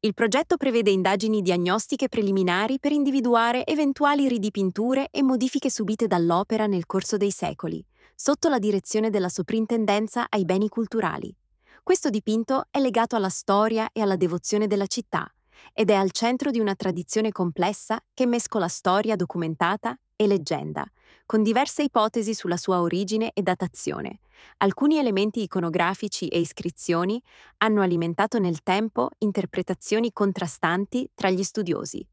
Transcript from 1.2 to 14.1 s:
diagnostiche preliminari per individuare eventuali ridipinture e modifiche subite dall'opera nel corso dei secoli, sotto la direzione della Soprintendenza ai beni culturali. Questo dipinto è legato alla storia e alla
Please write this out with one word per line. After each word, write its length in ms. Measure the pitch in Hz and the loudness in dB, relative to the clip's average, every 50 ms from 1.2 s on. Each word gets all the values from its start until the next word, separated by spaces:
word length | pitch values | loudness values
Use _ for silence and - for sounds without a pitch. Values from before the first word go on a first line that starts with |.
| 226 220 220 208 | 2 0 0 2
diagnostiche 680 | 185 185 175 175 175 180 185 220 - - 285 - 277 - | 2 2 2 2 2 2 0 0 0 -4 -2 -2 -2 -2
preliminari 680 | - 226 208 196 196 190 185 180 175 190 208 226 269 269 | 0 0 0 2 2 2 2 2 2 2 0 0 -2 -2
per 100 | - 285 | 0 0
individuare 760 | 294 294 277 277 262 277 226 247 233 226 226 233 247 254 - | 0 2 2 2 2 2 2 4 4 4 4 2 0 0 0
eventuali 640 | - 311 294 302 277 269 - 294 285 294 285 277 262 | 0 0 2 2 0 2 2 2 2 4 2 2 0
ridipinture 800 | 247 226 196 214 - 202 196 185 180 202 220 247 262 269 277 - | 0 0 -2 -2 -2 0 -2 -2 0 -2 0 0 0 0 -2 -2
e 120 | - - | 0 2
modifiche 460 | 277 262 262 226 247 254 - 277 - 262 | 2 2 2 2 0 0 -2 -2 -2 -2
subite 380 | - - 214 180 220 - 233 | -2 -2 -2 -2 0 0 0
dall'opera 600 | 202 196 175 170 170 170 175 202 _ 226 220 214 | 2 2 2 4 4 2 2 0 _ 0 0 0
nel 200 | 208 196 175 170 | 0 0 -2 -2
corso 320 | _ - 190 185 - 220 202 | _ -4 -4 -2 -2 -2 0
dei 120 | 202 202 | 0 -2
secoli, 540 | 190 - - 156 156 - - 165 165 160 - _ _ _ _ _ _ | -2 -2 -6 -6 -6 -6 -8 -8 -8 -8 -12 _ _ _ _ _ _
sotto 340 | - - - 294 _ - 330 | -2 0 0 0 _ 2 2
la 100 | 277 240 | 2 2
direzione 520 | 196 214 202 190 - - - 214 220 220 | 2 0 0 0 -2 -2 -2 0 0 0
della 180 | 202 202 185 180 | 0 0 -2 -2
Soprintendenza 960 | - - 175 - 226 220 220 - 233 226 214 202 202 208 220 208 - 247 240 - | -2 -4 -4 -2 -2 -2 0 0 -2 0 2 2 2 2 0 -2 -2 -4 -4 -2
ai 160 | - 208 185 | 0 -2 0
beni 240 | 165 185 190 214 208 | 2 0 0 0 -2
culturali. 680 | - 233 226 - - 226 185 160 156 - - - 185 _ _ _ _ _ _ _ - - | -2 -4 -4 -2 -2 -2 -2 -2 -4 -6 -10 -12 -14 _ _ _ _ _ _ _ -20 -10
Questo 260 | _ - 370 - - 294 | _ 0 0 2 2 0
dipinto 560 | 196 214 - 220 214 226 226 - 262 269 - _ | -2 0 0 0 0 0 0 0 -2 -2 -2 _
è 100 | - 285 | -2 0
legato 340 | 269 254 196 233 233 - - | 0 2 2 2 0 2 0
alla 140 | 226 190 190 | -2 0 -2
storia 640 | - - - - 196 202 214 226 226 220 220 220 | -4 -4 0 2 4 4 4 2 2 0 -2 -2
e 80 | _ 220 | _ 0
alla 160 | 214 196 | 0 2